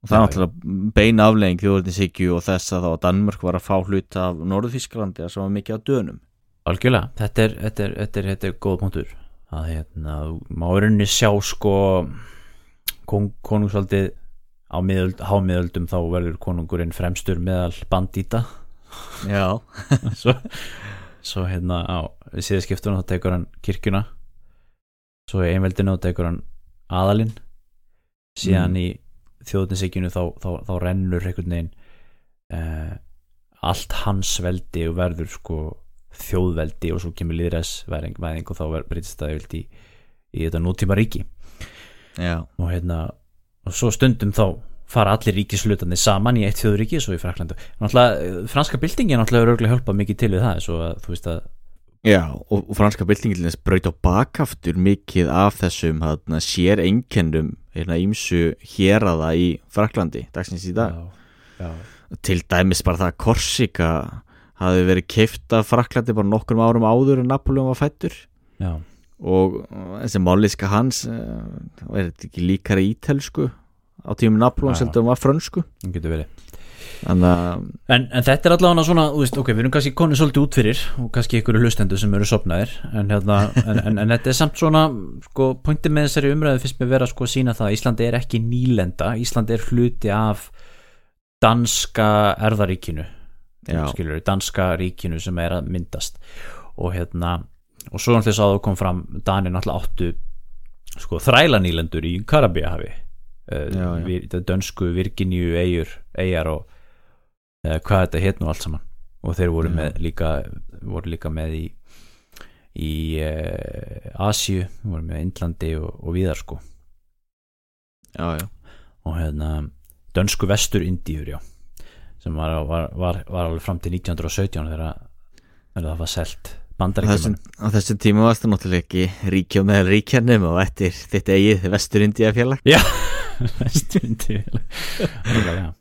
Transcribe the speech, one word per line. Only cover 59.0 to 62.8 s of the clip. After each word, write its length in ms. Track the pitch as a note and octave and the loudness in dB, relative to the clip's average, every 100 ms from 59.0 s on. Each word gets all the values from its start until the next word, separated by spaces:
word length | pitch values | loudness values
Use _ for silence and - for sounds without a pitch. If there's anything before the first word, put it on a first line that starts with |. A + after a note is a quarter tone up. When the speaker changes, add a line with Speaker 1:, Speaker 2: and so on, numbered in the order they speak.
| G#2 E2 D#2 | 4 0 2
Speaker 1:
í 140 | E2 F2 D#2+ | 2 2 0
Frakklandi, 580 | _ - G#2+ - E2+ D2+ - | _ -2 0 0 -4 -4 -10
dagsins 340 | - F#2 F2+ | -10 -8 -8
í 80 | F#2 | -6
dag. 220 | F2+ A2+ | -2 -2
Speaker 2:
Já, 720 | E2 E2+ - _ _ _ _ F2+ | -4 -14 -18 _ _ _ _ -12
já. 500 | E2 G2 - _ - | -12 -16 -20 _ -12
Speaker 1:
Til 180 | - F#2 - | -2 -2 2
dæmis 380 | F2 F#2 F2+ | 2 4 4